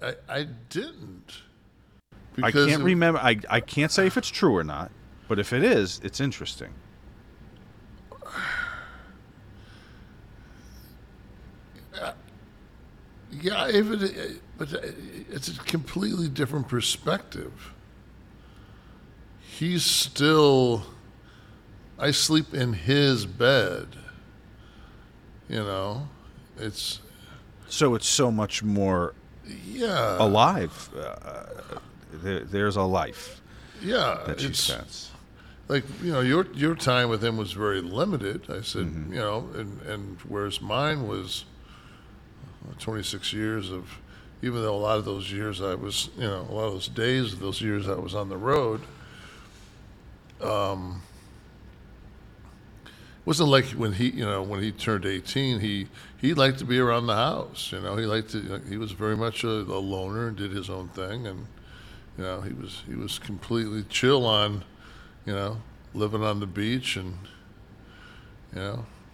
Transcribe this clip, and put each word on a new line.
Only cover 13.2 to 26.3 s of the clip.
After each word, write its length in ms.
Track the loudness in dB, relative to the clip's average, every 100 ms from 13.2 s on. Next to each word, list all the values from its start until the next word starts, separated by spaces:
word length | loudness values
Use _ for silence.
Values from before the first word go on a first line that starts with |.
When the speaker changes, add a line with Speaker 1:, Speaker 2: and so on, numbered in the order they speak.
| -16
Speaker 1:
Yeah, 360 | -6 -2 0 4
if 220 | 4 4
it, 500 | 2 -2 -2 -8 -10 -14 -8
but 160 | -6 -6 -6 -10 -14 -14 -12
it's 180 | -10 -8
a 100 | -8
completely 640 | -4 -4 -2 -2 -2 0 -2
different 400 | 0 -2 -2 -2
perspective. 1040 | 0 0 -2 0 -2 -2 -10 -10 -12 -18 -18 -20 -20 -20 -20 -20 -20 -20 -20 -20 -20 -20 -20 -20 -20 -20 -20
He's 440 | -16 -4 0 2
still, 1000 | 2 2 2 4 8 10 10 10 6 4 -2 -14 -20 -20 -20 -20 -20 -20 -20 -20 -18 -2
I 120 | 2
sleep 420 | 4 4 4 2
in 180 | 0 0
his 540 | 0 4 6 6 4 0
bed. 600 | 4 6 8 6 0 -6 -12 -16 -18 -20 -20 -20 -20 -20 -20 -20 -20 -20 -20 -20 -20 -8
You 140 | -4
know, 440 | -2 -2 -2 -4 -8 -12 -20